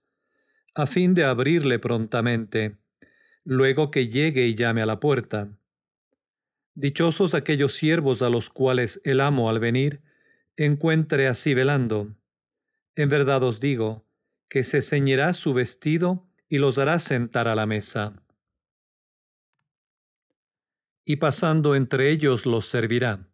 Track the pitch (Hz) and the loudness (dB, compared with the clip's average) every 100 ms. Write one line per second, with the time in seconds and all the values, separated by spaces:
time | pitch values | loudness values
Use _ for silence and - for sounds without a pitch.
0 | _ _ _ _ _ _ _ - 143 175 | _ _ _ _ _ _ _ -6 -2 0
1 | 180 180 139 120 120 170 143 120 117 117 | 2 4 2 2 0 2 2 0 -2 -2
2 | 110 123 117 117 107 110 107 101 _ _ | -2 -2 0 -2 -2 -4 -4 -6 _ _
3 | _ _ _ _ - 131 131 135 147 147 | _ _ _ _ -4 2 2 2 0 -2
4 | 123 120 156 135 120 110 120 113 110 110 | -2 0 0 0 0 0 -2 0 -2 -2
5 | 147 131 - 107 101 104 _ _ _ _ | 0 -2 -2 -6 -8 -12 _ _ _ _
6 | _ _ _ _ _ _ _ - 143 143 | _ _ _ _ _ _ _ -6 -4 0
7 | 165 156 185 151 139 147 139 - 156 165 | 0 2 0 0 0 0 0 0 0 2
8 | 139 123 123 120 - - 131 127 120 - | 0 0 0 0 -2 -2 0 2 -2 -4
9 | - 131 139 139 113 113 117 123 143 143 | -2 0 2 2 0 0 0 0 -2 -4
10 | _ _ _ _ _ - 151 147 160 160 | _ _ _ _ _ -4 0 0 2 2
11 | 156 143 135 123 156 127 135 143 120 107 | 2 2 0 0 0 2 2 2 0 -2
12 | 104 104 _ _ _ _ _ _ _ - | -6 -12 _ _ _ _ _ _ _ -2
13 | 147 147 135 135 127 110 135 127 110 113 | 0 2 2 2 0 0 -2 -2 -2 -6
14 | - _ _ _ _ 139 123 143 135 147 | -14 _ _ _ _ -4 0 -2 0 0
15 | 139 131 151 180 160 127 120 - 151 160 | 2 2 0 -2 -2 0 -2 -4 -2 0
16 | 180 180 - _ _ 143 139 131 139 165 | 0 -2 -6 _ _ 0 0 2 0 0
17 | - 131 120 127 117 110 110 107 101 113 | 0 -2 -2 -2 -2 0 -2 -4 -6 -6
18 | 104 101 _ _ _ _ _ _ _ _ | -8 -10 _ _ _ _ _ _ _ _
19 | _ _ _ _ _ _ _ _ _ _ | _ _ _ _ _ _ _ _ _ _
20 | _ _ _ _ _ _ _ _ _ _ | _ _ _ _ _ _ _ _ _ _
21 | - 147 156 - 170 160 147 139 127 135 | -4 0 0 0 2 2 4 2 2 2
22 | 135 156 147 120 127 117 - 123 110 120 | 2 2 2 2 0 0 0 -2 0 0
23 | 120 101 95 | -2 -4 -10